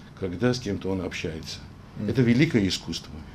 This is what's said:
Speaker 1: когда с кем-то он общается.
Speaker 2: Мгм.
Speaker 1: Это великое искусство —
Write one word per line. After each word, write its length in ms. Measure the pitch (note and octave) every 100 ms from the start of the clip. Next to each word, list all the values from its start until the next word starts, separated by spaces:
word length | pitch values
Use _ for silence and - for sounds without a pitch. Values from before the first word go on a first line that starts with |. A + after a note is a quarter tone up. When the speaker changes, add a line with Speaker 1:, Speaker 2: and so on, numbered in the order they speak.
| - -
Speaker 1:
когда 360 | F#2+ F2 A#2+
с 60 | B2
кем-то 300 | G2+ G2 F#2+
он 120 | F#2+
общается. 560 | F2 - F2+ D#2+ E2 - - - - -
Speaker 2:
Мгм. 100 | G#2
Speaker 1:
Это 140 | A2+
великое 440 | A#2 A#2+ D#3+ B2 F#2+
искусство — 460 | - - E2+ - - -